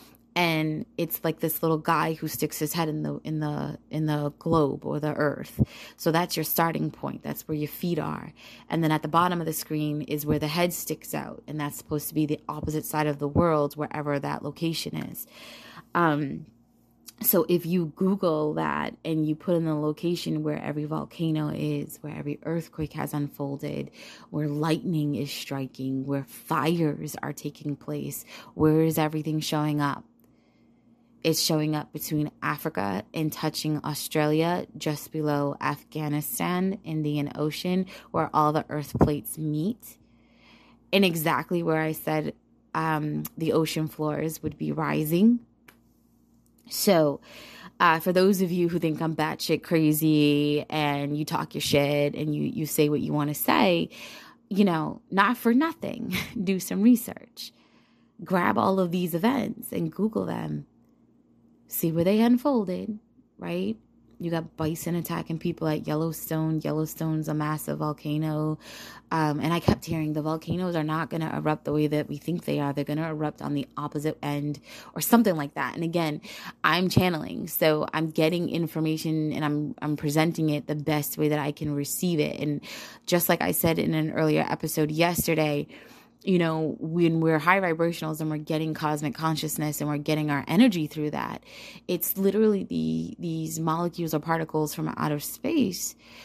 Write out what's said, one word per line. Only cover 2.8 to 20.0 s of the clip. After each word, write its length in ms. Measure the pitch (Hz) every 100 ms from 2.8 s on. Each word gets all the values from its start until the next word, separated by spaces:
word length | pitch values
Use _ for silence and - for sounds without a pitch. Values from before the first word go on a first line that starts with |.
| 160
in 140 | 151
the, 180 | 147 143
in 160 | - 156
the, 380 | 151 147 147 - -
in 160 | 156 156
the 260 | 147 147 -
globe 480 | 170 165 143 143 -
or 140 | 147
the 120 | 151
earth. 460 | - 147 - 147 - - - - -
So 160 | 170
that's 240 | 160 180 -
your 80 |
starting 460 | 156 - 165 156 156
point. 320 | - 143 139
That's 260 | 143 147 -
where 80 | 156
your 120 | 147
feet 300 | - 180 170
are. 340 | 151 - - - - - -
And 140 | 165
then 100 | 160
at 100 | 156
the 60 | 156
bottom 320 | 165 175 175
of 60 | 160
the 60 |
screen 500 | 160 - 151 151 147
is 220 | - 151
where 140 | 147 151
the 80 | 151
head 260 | 160 175
sticks 420 | 175 - 151 -
out. 280 | 151 139 - -
And 120 | 151
that's 160 | 147 -
supposed 320 | - 151 -
to 60 |
be 120 | 156 151
the 140 | 147 -
opposite 360 | 151 151 156
side 240 | - 151 151
of 100 | 143
the 100 | 143
world, 480 | 147 175 156 143 147
wherever 420 | 151 151 147 143
that 240 | 143 143
location 520 | 147 - 165 160 156 160
is. 300 | - - - - - - - - -
Um, 520 | 175 170 147 143 156 156 - _ _ _ _ - -
so 220 | - 185 160
if 160 | 175 165
you 260 | 180 165 -
Google 580 | 190 196 180 156 151
that 420 | 160 156 147 - -
and 220 | - 160 156
you 80 |
put 200 | 156 -
in 120 | 175 165
the 80 |
location 680 | 151 151 151